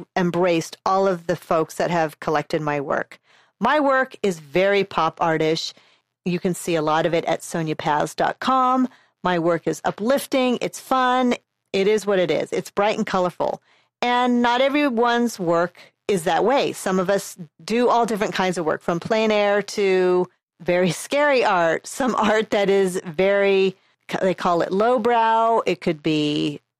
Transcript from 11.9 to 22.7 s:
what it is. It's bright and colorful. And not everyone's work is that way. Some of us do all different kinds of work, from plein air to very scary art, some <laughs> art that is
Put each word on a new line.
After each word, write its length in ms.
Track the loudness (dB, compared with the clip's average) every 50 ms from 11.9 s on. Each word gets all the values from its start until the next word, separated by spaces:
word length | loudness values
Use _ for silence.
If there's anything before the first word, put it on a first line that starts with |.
| 0 0 0
what 140 | 0 0 2
it 100 | 2 0
is. 220 | 0 -2 -2 -4
It's 200 | -4 -6 -6 -6
bright 260 | -2 0 0 0 0 -2
and 100 | -4 -2
colorful. 540 | 0 0 0 0 -2 -4 -4 -4 -4 -6 _ _ _ _ _ _ _ -4
And 400 | -2 0 0 2 2 2 2 2
not 180 | 2 2 2 2
everyone's 800 | 2 2 2 2 0 2 2 2 2 2 2 2 0 0 -2 -4
work 380 | -2 0 2 2 0 0 -4 -10 -20 -20 _ _ _ -2
is 180 | -2 0 0
that 200 | 0 0 2 2
way. 260 | 2 2 2 2 0
Some 280 | -4 -4 -4 -2 0 0
of 100 | 2 2
us 260 | 0 0 -2 -6 -14 -16 -18 -20 _ _ -8
do 260 | -4 0 0 2 2
all 160 | 2 2 0
different 300 | 0 -2 -2 -4 -2 -2
kinds 240 | 0 0 0 0 -2
of 60 | -2
work, 180 | -2 -2 -2 -2
from 160 | -4 -4 -4
plein 320 | -2 -2 0 0 2 2
air 320 | 2 2 2 2 2 0 -2
to 640 | -4 -4 -2 0 2 2 2 2 2 2 2 0 -2 _ _ _ _ _ -10
very 300 | -4 -2 0 2 2 0
scary 520 | 0 -4 -6 -4 0 0 2 2 2 2 2
art, 440 | 2 2 2 2 2 0 -2 -4 -8
some 260 | -6 -4 -2 -2 0
<laughs> 40 | 0
art 320 | 2 2 2 2 0 0
that 180 | 0 0 2
is 320 | 2